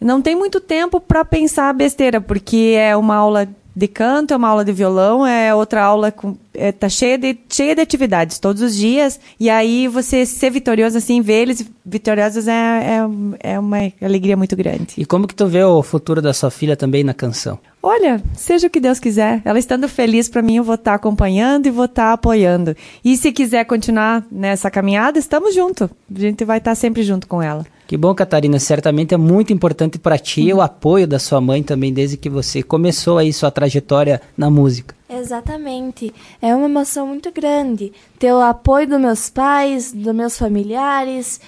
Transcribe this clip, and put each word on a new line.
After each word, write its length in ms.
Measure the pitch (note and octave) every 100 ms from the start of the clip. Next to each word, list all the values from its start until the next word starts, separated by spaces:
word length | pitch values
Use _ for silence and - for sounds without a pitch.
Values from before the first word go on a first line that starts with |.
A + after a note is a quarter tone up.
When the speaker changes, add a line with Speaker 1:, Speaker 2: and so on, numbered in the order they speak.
Speaker 1:
não 180 | A#3 C4+
tem 160 | D#4 E4+
muito 240 | G4 F#4+
tempo 400 | - D#4+ F4 F4
pra 240 | - D#4+
pensar 480 | D#4+ D#4+ D#4 - C#4
besteira, 480 | C4 C#4+ - B3+ A3+
porque 540 | F#3+ G3+ - A3+ A3+ A3
é 220 | G#3+ G#3
uma 180 | G#3+ G#3
aula 320 | G#3+ G#3 G3 G3+ - F#3
de 120 | G3
canto, 460 | - A#3 D4 D4+
é 40 | C4+
uma 100 | A3+
aula 180 | G#3+ G#3
de 60 |
violão, 520 | F#3+ F#3+ F#3+ G3 B3
é 300 | C4 A#3 A3
outra 300 | G#3+ G#3+ G#3+
aula 280 | G3+ G#3+ G#3
com, 240 | G#3 G3+ - _
é, 200 | - G3+
tá 180 | G3 G3+
cheia 260 | - B3 C4
de, 220 | C4 A#3+ -
cheia 280 | - C#4+ D#4
de 60 |
atividades 580 | D#4+ C4+ A#3+ F3 E3 -
todos 200 | G3 G3+
os 120 | A#3+ G3+
dias, 440 | G#3+ C#4 C#4 - - -
e 120 | A3+
aí 360 | A3 A3+ A#3+ B3+
você 380 | B3 B3+ C4 B3
ser 240 | - C4
vitorioso, 480 | C4+ B3 A3 A3+ A3+
assim, 240 | A3+ A#3+
ver 220 | G#3 A3
eles 200 | B3+ B3 A3 - F#3
vitoriosos 640 | G#3 A3 G#3 G#3 A3 A3
é, 40 |
é, 1000 | A#3 A3+ A3+ C#3 A3 A3 G#3 G3+ - G3+
é 60 | G3
uma 180 | G3+ G#3 G3 -
alegria 340 | F#3+ G3 F#3+ F#3+
muito 200 | F#3+ F#3
grande. 400 | - - - -
Speaker 2:
E 80 | D3
como 220 | F3+ G3+
que 80 | -
tu 100 | G3
vê 180 | F3
o 200 | F#3+ E3
futuro 400 | - D3+ - D#3+
da 100 | D3
sua 160 | B2+ C3+
filha 260 | - D3+ C#3+
também 280 | C3+ C#3+
na 100 | C#3
canção? 460 | B2+ A#2+ A#2 A2+ G2+ _ _
Speaker 1:
Olha, 360 | F#4 A4+ E4 A3 - -
seja 300 | - E4+ F4
o 40 |
que 100 | E4
Deus 200 | B3+ B3+
quiser, 440 | A#3+ G#3+ G#3+ A3+ G#3
ela 140 | A3
estando 280 | A#3+ B3+ C4+
feliz 400 | - A3+ A3+ A#3
pra 140 | A#3+
mim, 140 | A3+ A#3
eu 80 |
vou 140 | A3+ A3+
tá 180 | A3+ G#3
acompanhando 720 | G#3+ G#3 G3 F#3+ B3 C#4+ C#4
e 40 |
vou 160 | A#3+ B3
tá 240 | B3 A3
apoiando. 640 | A3+ A#3 A3 F3+ F3+ E3 D#3 - - A#3+
E 100 | -
se 160 | D4+
quiser 320 | A#3 A#3+ A#3 A#3
continuar 600 | A3+ A3+ A3 A3 A3+ A3
nessa 400 | G3 G3 G3 G3
caminhada, 480 | G3+ G3 G3+ B3+ D4+
estamos 340 | - D4+ G#4
junto, 340 | F#4 F4+ F#4 F#3+ - -
a 60 | F#3+
gente 240 | G#3 G#3
vai 160 | A3 A3
tá 140 | A#3
sempre 300 | A3+ A#3 A3+
junto 240 | G3+ F#3+ -
com 160 | F3
ela. 200 | D#3 D3+ D#3 _ -
Speaker 2:
Que 100 | D#3
bom, 180 | F3
Catarina, 460 | G3 F#3+ D#3 D3 C#3+
certamente 540 | - D3 D#3 D3 D#3+
é 40 | F3
muito 360 | D#3+ G3 A3
importante 440 | F#3+ F3 D#3 D#3 D#3+
pra 200 | - D3
ti 340 | - D#3 E3+
Speaker 1:
Uhum. 60 | F#3+
Speaker 2:
o 40 |
apoio 460 | D#3+ - D3+ F#3+ E3
da 120 | C#3
sua 200 | - C#3
mãe 240 | B2+ C#3
também, 300 | C#3+ C3+ C3+
desde 240 | C3 C#3 C#3+
que 120 | D3
você 320 | C3+ - C#3
começou 560 | - D#3+ F3 E3+ E3+ E3+
aí 140 | D#3
sua 180 | D3 D3
trajetória 720 | C#3+ C#3+ C#3+ - C#3+ C#3+ B2+ - -
na 140 | D3
música. 440 | D3 C#3 B2 - - -
Speaker 3:
Exatamente, 1040 | B3 A#3+ A#3 A#3 D#4 D4 B3+ B3+ - A3 - - -
é 120 | A#3
uma 120 | B3+ C#4+
emoção 420 | C#4+ C#4 C#4+ C#4
muito 240 | C#4+ F4
grande 640 | E4 D4 D4 C4+ G#3+ G3+ - _ -
ter 140 | B3
o 80 | B3
apoio 460 | A#3+ A#3+ - C#4 C#4+
dos 120 | C#4
meus 300 | B3+ A3 -
pais, 640 | B3+ C#4 C#4+ C#4 C4 B3+
dos 200 | G#3+ A3
meus 240 | A3+ A#3 -
familiares 1040 | A3 G#3 G3+ B3 C#4 C#4 C4 C4 A#3+ -